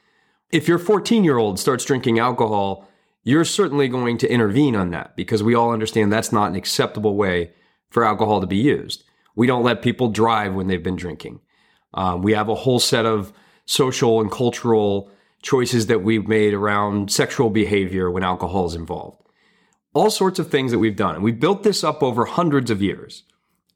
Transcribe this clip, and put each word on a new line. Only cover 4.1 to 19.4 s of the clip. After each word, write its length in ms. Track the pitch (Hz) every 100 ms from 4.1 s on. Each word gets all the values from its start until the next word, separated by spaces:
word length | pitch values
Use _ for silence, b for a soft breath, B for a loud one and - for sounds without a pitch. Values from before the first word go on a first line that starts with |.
| 117
to 120 | 120
intervene 440 | 120 107 110 147
on 160 | 107 90
that 260 | 82 - -
because 260 | 92 110
we 120 | 107
all 180 | 117 117
understand 400 | 113 110 113 104
that's 200 | 110 113
not 180 | 110 101
an 60 | 95
acceptable 580 | - - 127 - 107
way 380 | 101 98 87 85 b b b b
for 140 | 123
alcohol 360 | 113 101 107 104
to 60 | 92
be 100 | 98
used. 480 | 120 85 - - _ _ _ -
We 100 | 123
don't 180 | 123
let 180 | 120 117
people 260 | 123 110 123
drive 460 | 104 113 110 101
when 120 | 95 95
they've 160 | 92
been 140 | 87 90
drinking. 440 | 87 76 64 - _ _ _ _ _
Um, 280 | - 92 87
we 100 | 98
have 160 | 107 107
a 60 | 107
whole 240 | 135 123
set 260 | - 123 113
of 260 | 107 95 b b b -
social 540 | - 131 127 123 113
and 100 | 107
cultural 800 | - 120 - 120 110 104 101 98 b b b
choices 440 | - 135 123 120 107
that 160 | 113
we've 240 | 98 113 98
made 280 | 110 104
around 580 | 101 104 104 104 104 101
sexual 380 | - 139 - 120
behavior 600 | 104 95 104 92 95 90
when 140 | 90
alcohol 420 | 92 92 90 95 87
is 80 |
involved. 460 | 85 82 82 - - _ _